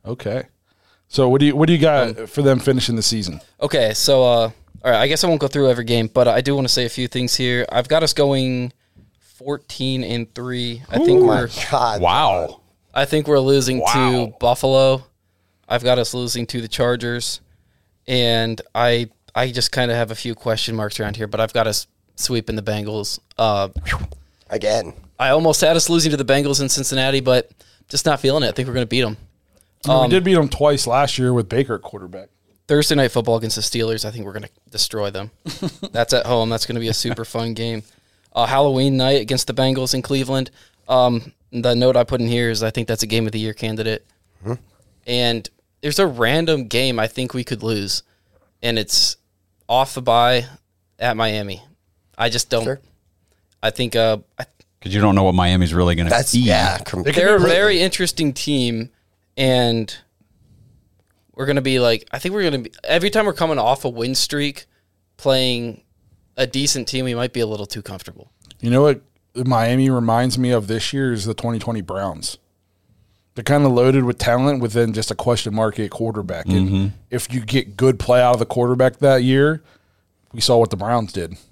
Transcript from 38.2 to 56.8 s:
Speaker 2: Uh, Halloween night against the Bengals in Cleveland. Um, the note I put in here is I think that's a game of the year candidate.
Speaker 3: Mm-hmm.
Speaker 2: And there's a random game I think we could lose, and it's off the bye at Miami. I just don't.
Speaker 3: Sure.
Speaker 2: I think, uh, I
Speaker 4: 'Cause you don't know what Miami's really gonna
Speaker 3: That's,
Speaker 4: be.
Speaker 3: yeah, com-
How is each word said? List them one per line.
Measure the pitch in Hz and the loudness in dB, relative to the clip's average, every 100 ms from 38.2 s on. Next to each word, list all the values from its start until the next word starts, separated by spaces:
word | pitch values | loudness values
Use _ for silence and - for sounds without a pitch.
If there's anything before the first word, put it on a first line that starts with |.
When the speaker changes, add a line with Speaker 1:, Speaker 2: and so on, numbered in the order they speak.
| _ | _
Speaker 2:
Uh, | - 117 | -2 0
Halloween | 135 143 131 139 131 | 2 2 2 2 2
night | 127 139 | 2 2
against | 110 127 - | 0 -4 -4
the | |
Bengals | 127 131 131 127 | 0 0 0 -2
in | 131 | -4
Cleveland. | - 135 131 135 127 _ _ _ - | -2 -2 0 -2 -4 _ _ _ 0
Um, | 127 123 117 - _ _ | 4 4 0 -6 _ _
the | 123 120 | -4 0
note | 120 127 123 | 2 4 4
I | |
put | 120 127 | 2 0
in | 117 | 0
here | 120 117 | 0 -2
is | 113 | -2
I | 110 | -4
think | 120 117 | -4 -6
that's | 113 | -4
a | 110 | -2
game | 113 110 | -2 -2
of | |
the | 110 | -4
year | 110 | -6
candidate. | 104 110 110 110 110 _ _ _ _ | -6 -6 -4 -4 -6 _ _ _ _
Speaker 3:
Mm-hmm. | 95 120 _ _ _ _ - | -10 -10 _ _ _ _ -4
Speaker 2:
And | 120 120 117 95 _ _ _ | -2 0 -2 -8 _ _ _
there's | 147 147 | -6 0
a | 190 | -2
random | 120 113 151 165 151 113 | 0 0 2 0 -2 -2
game | 117 131 120 | 0 0 0
I | 110 | -4
think | - 127 | -4 -6
we | 127 | -6
could | 120 110 | -8 -6
lose, | 110 107 98 - _ _ _ _ _ _ | -4 -4 -4 -8 _ _ _ _ _ _
and | 120 113 | -4 -4
it's | 104 - - - _ _ _ _ - | -2 0 0 -4 _ _ _ _ -2
off | 123 131 | 0 0
the | - | -2
bye | 123 117 120 127 127 135 _ _ _ _ | 2 4 4 2 -2 -18 _ _ _ _
at | 120 110 | -4 0
Miami. | 113 107 101 - - _ _ _ _ - | -2 -2 -6 -12 -16 _ _ _ _ -4
I | 117 | -2
just | 120 - | -2 -2
don't. | 117 | -2
Speaker 3:
Sure. | 113 139 _ _ _ _ _ _ _ _ | -2 -6 _ _ _ _ _ _ _ _
Speaker 2:
I | 113 | -6
think, | - 120 117 | -2 -2 0
uh, | 113 107 _ - | 0 0 _ -16
I | - _ _ _ | -16 _ _ _
Speaker 4:
'Cause | 107 | -4
you | 104 | 2
don't | 104 98 | 4 6
know | |
what | 95 | 4
Miami's | 90 90 92 85 | 4 4 4 2
really | 85 87 85 | 2 2 2
gonna | 85 | 2
Speaker 3:
That's, | 117 139 | 0 2
Speaker 4:
be. | 120 | 2
Speaker 3:
yeah, | 120 107 104 | 2 2 0
com- | 92 | -2